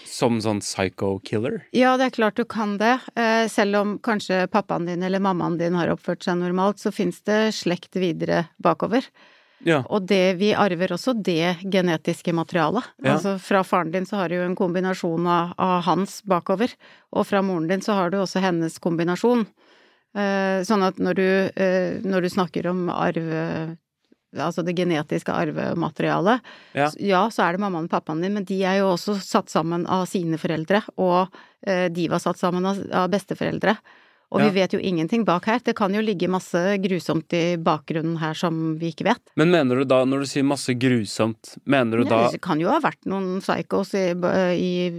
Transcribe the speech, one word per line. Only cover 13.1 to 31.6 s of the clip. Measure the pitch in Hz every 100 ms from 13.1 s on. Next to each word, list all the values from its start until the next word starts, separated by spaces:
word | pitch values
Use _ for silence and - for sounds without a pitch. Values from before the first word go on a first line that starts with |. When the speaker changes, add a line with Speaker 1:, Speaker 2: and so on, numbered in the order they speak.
| 151
Speaker 2:
Altså, | 196 190
fra | - 196
faren | 180 190 160
din | 185 185
så | 208
har | 170
du | 180
jo |
en | 180 180
kombinasjon | 185 175 185 185 175 165 175
av, | 170 175 185
av | 185 180
hans | 175 165 196 -
bakover, | 202 175 - 190 247 - - - _
og | 190 208
fra | 196
moren | 190 175 160
din | 190
så | 208 196
har | 175
du | 196
også | 185 185
hennes | 190 170 160 -
kombinasjon. | 180 165 170 180 233 240 202 _ _ _ _ _ _
Eh, | 202 202 196 190 190
sånn | 185 208 185
at | 175
når | 185 180
du, | 190 190 190 -
eh, | 190 185 180 -
når | 190 190
du | 175
snakker | 202 175 - 175
om | 180 175
arv, | - 175 165 165
eh, | 160 165 165 160 165 _ _ _ _ _ -
altså | 156 175 170
det | 175
genetiske | 180 151 151 165 -
arvematerialet, | - 160 147 135 151 156 - 160 151 180 247 - - -
Speaker 1:
Ja. | - 147
Speaker 2:
s-, | -
ja, | 202 180 220
så | - 180
er | 185
det |
mammaen | 202 170 170
og |
pappaen | 180 - 156
din, | 180
men | 208
de | 190 190
er | 185 196
jo | 190
også | 175 - 202
satt | - 214 -
sammen | 175 160 170 175
av | 185 180
sine | 196 170 160
foreldre, | 175 156 160 202 - -
og, | 185 175 185 - - _